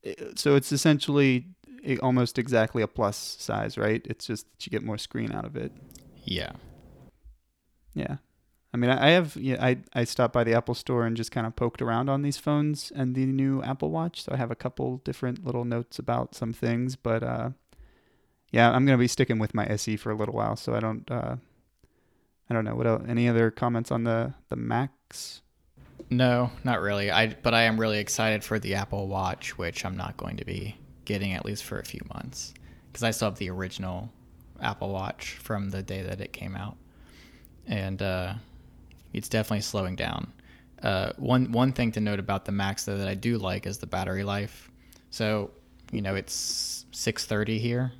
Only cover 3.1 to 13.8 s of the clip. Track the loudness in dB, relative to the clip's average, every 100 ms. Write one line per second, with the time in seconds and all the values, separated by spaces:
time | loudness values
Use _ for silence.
3.1 | 0 -8 -8 -4 -2 -2 -2 0 0 -2
4.1 | -10 -6 -8 -8 _ -6 -4 -4 -6 -6
5.1 | -6 -4 -4 -6 -8 -8 -10 -20 -20 -20
6.1 | -14 -6 -4 -6 -10 -18 -20 -20 -20 -20
7.1 | _ -20 -20 _ _ _ _ _ -8 -6
8.1 | -6 _ _ _ _ _ 0 2 6 6
9.1 | 6 4 -4 -2 2 2 2 0 -2 -2
10.1 | 2 2 4 4 4 2 -6 0 0 2
11.1 | 0 -2 -2 -4 0 -2 0 0 0 2
12.1 | 0 0 -2 0 2 2 -2 -6 -2 0
13.1 | 2 2 4 2 2 0 -2